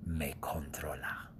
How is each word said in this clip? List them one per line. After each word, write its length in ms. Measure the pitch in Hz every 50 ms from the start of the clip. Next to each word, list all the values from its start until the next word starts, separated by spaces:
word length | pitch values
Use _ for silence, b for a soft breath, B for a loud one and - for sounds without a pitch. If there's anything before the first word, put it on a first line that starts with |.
| -
me 300 | 85 82 80 78 71 71 -
controla. 920 | - - - 82 76 71 73 - - 78 73 67 - - - - - - -